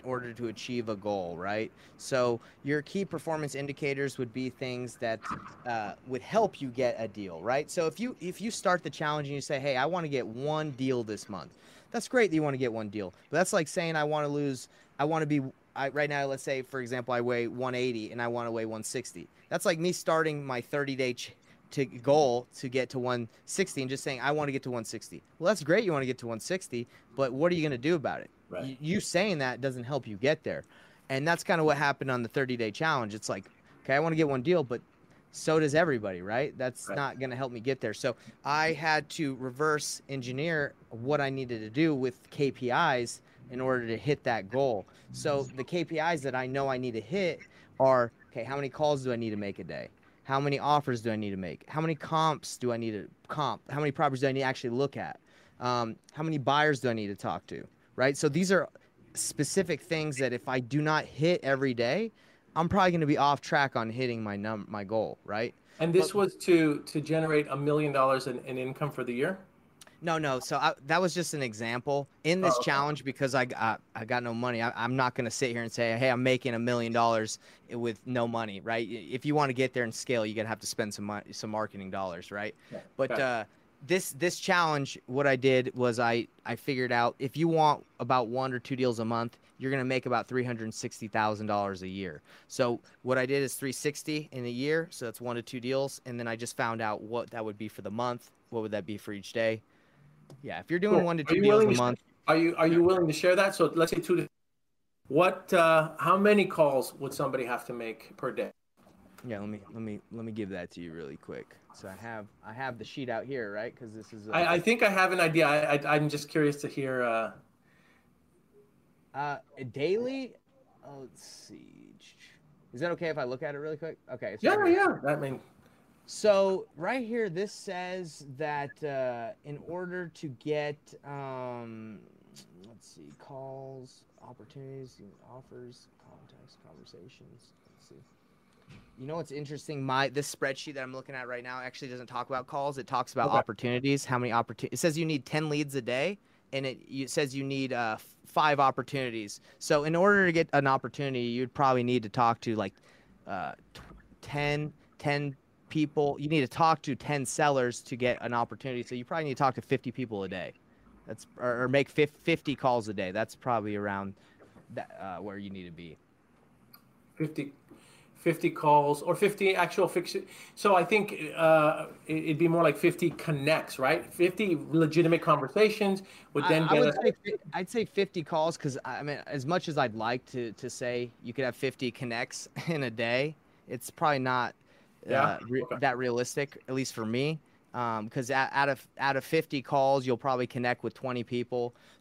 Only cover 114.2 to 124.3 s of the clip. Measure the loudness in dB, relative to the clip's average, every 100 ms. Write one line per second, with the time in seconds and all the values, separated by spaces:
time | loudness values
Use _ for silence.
114.2 | -4 0 2 2 2 4 4 4 2 4
115.2 | 2 4 4 4 4 2 4 2 2 -2
116.2 | -2 2 2 2 -6 -4 -2 0 2 0
117.2 | -2 -8 -20 _ _ _ _ _ _ _
118.2 | _ _ _ _ _ _ _ _ _ -6
119.2 | -4 -4 -10 -12 -10 -2 0 2 0 -4
120.2 | -8 -12 _ _ _ _ -20 -18 -18 -20
121.2 | -20 -20 -20 -20 -20 -20 -20 -20 -20 _
122.2 | -20 -20 _ _ _ -4 -2 -2 -2 -2
123.2 | -2 -4 -6 -6 -8 -8 -8 -12 -12 -8
124.2 | -8